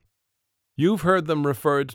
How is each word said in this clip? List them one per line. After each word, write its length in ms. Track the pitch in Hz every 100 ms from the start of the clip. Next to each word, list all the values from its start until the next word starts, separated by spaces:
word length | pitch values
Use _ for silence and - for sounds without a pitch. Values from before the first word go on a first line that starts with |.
| _ _ _ _ _ _ _ -
You've 240 | 160 214
heard 260 | 160 185 156
them 180 | 156 143
referred 440 | 139 156 143 135